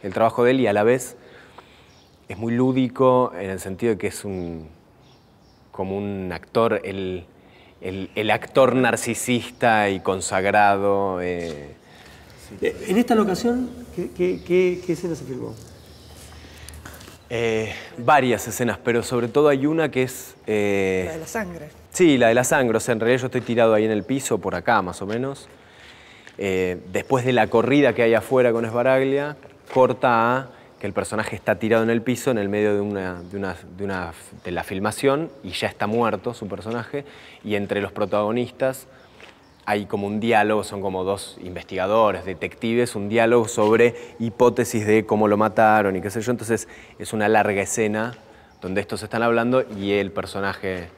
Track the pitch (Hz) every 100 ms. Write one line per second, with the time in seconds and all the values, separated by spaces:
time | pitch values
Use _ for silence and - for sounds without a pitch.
0 | 101 95 113 - 123 135 113 104 110 127
1 | - - - - - - - - - -
2 | _ _ _ 95 113 117 131 131 127 -
3 | 131 127 123 82 95 95 98 92 117 98
4 | 101 - 104 92 85 82 80 80 _ _
5 | _ _ _ _ _ _ _ - 95 98
6 | 101 98 92 82 - 117 113 107 95 95
7 | 92 92 87 _ _ - - _ 92 95
8 | 95 - 107 110 - - 127 123 123 117
9 | 120 110 - 120 110 - 120 110 101 95
10 | - 95 - 95 98 104 104 101 101 101
11 | 98 90 90 87 85 73 73 76 - -
12 | - - - - - - - - - 190
13 | 240 226 202 180 240 247 247 - - -
14 | 190 - 180 139 - 180 180 180 - 165
15 | 180 160 135 123 113 110 - - - -
16 | - - - - - - - - - -
17 | - - - 117 117 110 107 95 - -
18 | 120 147 131 107 - 101 120 101 - 117
19 | 107 123 117 143 151 139 143 160 151 131
20 | 127 - - - - 107 101 98 95 92
21 | 92 160 160 226 190 170 151 - - -
22 | 175 135 117 117 127 151 123 110 - 113
23 | 113 127 127 127 113 117 113 107 110 107
24 | 95 135 - 110 92 90 87 113 90 87
25 | 98 113 135 135 - - - - - -
26 | - - - - 98 92 92 90 - 98
27 | - 131 123 120 110 113 117 143 135 113
28 | 117 113 - 131 123 113 113 117 123 131
29 | 135 139 147 151 - - - 131 127 127
30 | 127 117 117 127 135 - - - 101 98
31 | 90 107 107 104 - 101 110 113 113 117
32 | 117 123 - 117 101 104 104 101 104 101
33 | 92 87 90 101 98 87 82 90 98 95
34 | 87 82 - - 92 85 - 95 104 -
35 | 139 139 165 - 95 87 110 - 104 113
36 | 113 104 123 117 101 95 98 117 113 143
37 | 143 - - - 107 104 101 101 101 -
38 | 101 104 104 120 120 - 131 131 - -
39 | - - - - _ _ - 104 98 104
40 | 101 104 113 113 104 107 98 101 98 92
41 | 92 101 - - 92 87 - 92 92 110
42 | 107 92 90 87 92 - 117 117 120 107
43 | 101 113 113 120 110 - 107 110 120 117
44 | - - 117 - 123 117 117 117 107 110
45 | 104 107 107 104 107 95 110 107 101 95
46 | 98 113 110 123 110 113 - - - -
47 | 104 110 104 110 104 98 95 - 110 107
48 | 113 120 - - - _ 92 95 98 104
49 | 107 117 117 117 117 127 - 104 101 101
50 | 98 101 90 98 98 92 95 92 85